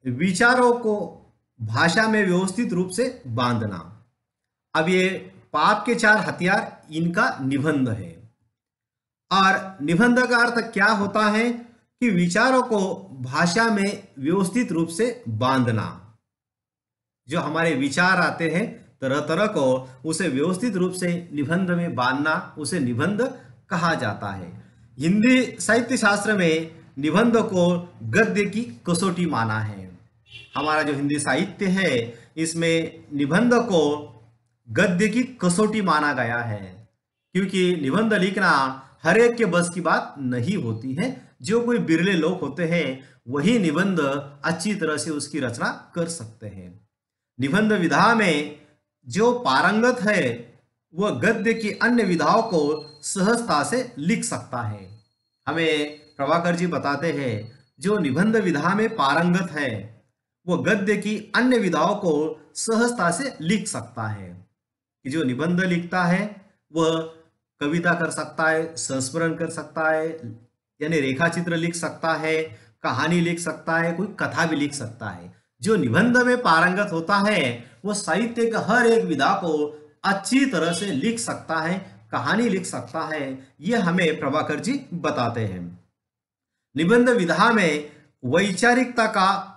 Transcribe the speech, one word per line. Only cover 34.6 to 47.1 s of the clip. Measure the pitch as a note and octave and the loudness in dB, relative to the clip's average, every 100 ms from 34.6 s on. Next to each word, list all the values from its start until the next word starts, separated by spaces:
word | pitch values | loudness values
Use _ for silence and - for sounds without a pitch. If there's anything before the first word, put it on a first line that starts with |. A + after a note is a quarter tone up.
| A#2+ | -4
गद्य | A2 G3 F3 G#3+ | 0 2 2 2
की | A#3+ | 0
कसौटी | A#3+ - F3+ F3 G#3+ A3 | -4 -2 0 2 2 2
माना | F#3+ D3+ D3 | 0 2 2
गया | B2+ A#2 A#2+ | 0 -2 -2
है, | A2+ G#2 F#2+ F#2 - _ _ _ _ | -4 -6 -10 -18 -20 _ _ _ _
क्योंकि | F3+ G3 F#3+ F3+ F3 | -2 0 2 2 2
निबंध | C3+ F3+ A3+ | 0 0 2
लिखना | G3+ G3 G3 F3+ C#3+ C3 - - _ | 2 0 2 2 4 0 -4 -14 _
हर | D#3+ G#3+ | 2 6
एक | A#3+ A#3 | 4 4
के | |
बस | G3+ F3 E3+ | 2 2 0
की | F3+ | -2
बात | D#3+ G#3+ - C#3+ | 0 0 -2 -6
नहीं | B2+ B2 D3 G3+ | -4 -2 -2 -2
होती | A#2 A2 C3 | -4 -6 -6
है। | C#3 B3+ C4 - _ | -4 -4 -6 -16 _
जो | B2+ A#3 | -2 0
कोई | A#3+ A#3 | 2 0
बिरले | D#3 E3 F#3 | 2 2 2
लोग | F3 D#3 F#3 | 2 0 -2
होते | C#3 F3 | -6 -4
हैं, | E3 E3+ C3+ C3 - _ A#2+ | -2 0 -2 -6 -14 _ -8
वही | C#3+ E3+ A#3+ | 0 2 4
निबंध | E3+ D3+ G3 E3+ C#3 C#3 - - | 2 2 0 0 0 -2 -8 -6
अच्छी | D#3+ E3+ G#3 | -4 -2 -4
तरह | F3+ D#3+ D3 | -2 -2 -2
से | D#3+ | -4
उसकी | D3 - D3+ | -6 -6 -4
रचना | B2 A2+ G#3+ - - | -4 -4 -6 -6 -8
कर | F3 E3 | -6 -6
सकते | - A2 - G#2 | -8 -14 -16 -16
हैं। | F#2 F2+ G2 _ _ _ | -16 -18 -20 _ _ _